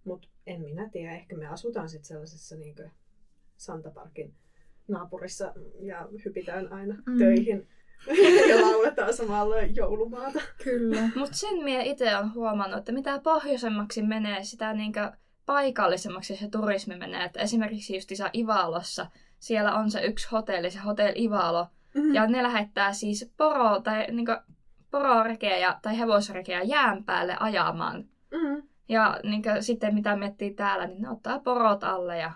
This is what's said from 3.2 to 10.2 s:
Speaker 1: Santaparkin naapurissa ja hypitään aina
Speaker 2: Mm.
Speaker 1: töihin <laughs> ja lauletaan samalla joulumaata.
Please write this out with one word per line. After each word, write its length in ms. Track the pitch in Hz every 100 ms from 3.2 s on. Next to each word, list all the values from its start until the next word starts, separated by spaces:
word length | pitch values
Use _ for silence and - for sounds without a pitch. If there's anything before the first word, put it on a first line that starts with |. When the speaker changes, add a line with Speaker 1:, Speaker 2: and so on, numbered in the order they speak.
| - _ - _
Speaker 1:
Santaparkin 760 | - 165 160 143 - - - - _ _ - - -
naapurissa 680 | 196 - 180 180 - 190 - - -
ja 280 | 190 175 - 208 214
hypitään 480 | 190 180 180 190
aina 220 | 196 196 208 -
Speaker 2:
Mm. 120 | 247
Speaker 1:
töihin 500 | 233 233 226 202 - - - - -
<laughs> 420 | 320 392 359 -
ja 120 | 226
lauletaan 520 | 370 - 285 285 202
samalla 480 | 240 226 208 208 220
joulumaata. 760 | 214 - 196 214 233 240